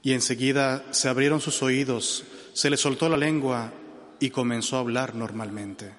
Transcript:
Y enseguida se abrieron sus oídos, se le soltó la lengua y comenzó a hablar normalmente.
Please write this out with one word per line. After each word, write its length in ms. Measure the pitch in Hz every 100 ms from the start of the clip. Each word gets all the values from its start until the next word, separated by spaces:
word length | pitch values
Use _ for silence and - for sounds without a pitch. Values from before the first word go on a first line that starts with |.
Y 100 | 135
enseguida 720 | 131 - 120 131 139 135 135 -
se 160 | - 131
abrieron 320 | 127 139 151
sus 220 | 147 -
oídos, 600 | 135 131 135 117 - - - - -
se 180 | - 143
le 60 | 139
soltó 320 | 143 127 165
la 80 | 156
lengua 560 | 151 156 135 123 113 - - - - -
y 100 | 131
comenzó 460 | 131 120 117 110 131
a 40 |
hablar 340 | 120 120 131
normalmente. 760 | 117 113 110 107 104 101 95 101